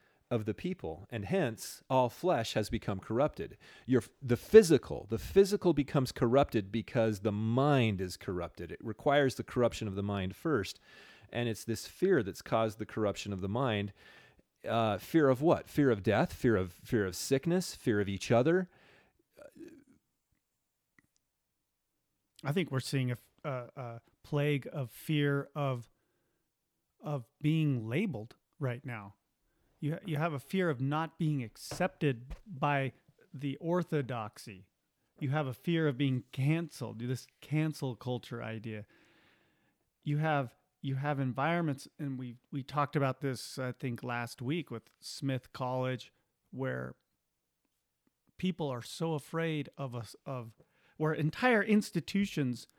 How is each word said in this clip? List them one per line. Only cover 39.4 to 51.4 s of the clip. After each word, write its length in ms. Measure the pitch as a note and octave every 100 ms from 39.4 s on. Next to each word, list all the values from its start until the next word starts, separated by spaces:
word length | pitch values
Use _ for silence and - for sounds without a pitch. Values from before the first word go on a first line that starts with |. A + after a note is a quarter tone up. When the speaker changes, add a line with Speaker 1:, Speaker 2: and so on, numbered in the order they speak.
| _ _ _ _ _ _
Speaker 2:
You 140 | D3+ D3
have, 360 | D#3 C#3+ B2 _ _ _
you 140 | C#3 C3+
have 220 | D3 C#3
environments, 720 | C3 A#2+ D#3 E3+ D#3+ C#3 - -
and 200 | C#3+ B2+
we, 160 | B2 A#2+ _
we 120 | C#3
talked 320 | B2+ C#3+ C#3
about 280 | D3 C3+ -
this, 360 | C#3 A#2+ - -
I 140 | B2+
think, 300 | - C3 A#2
last 400 | B2 A#2+ A#2+ -
week 280 | B2 E3+ -
with 120 | A#2 - _
Smith 500 | - - C#3 C3 -
College, 580 | - B2+ B2+ B2+ B2+ - _ _ _ _
where 440 | B2 C3 B2+ B2+ - _ _ _ _ _ _ _ _ _ _ _ _ _ -
people 320 | F#3 E3+ D3
are 140 | B2
so 320 | - - E3
afraid 560 | D3+ - E3 E3 D3+ C3+ -
of 160 | C3+
us, 200 | A#2+ G#2+ - -
of, 260 | C3 A2+ - _ _ _ -
where 160 | D#3
entire 480 | D#3 D#3 -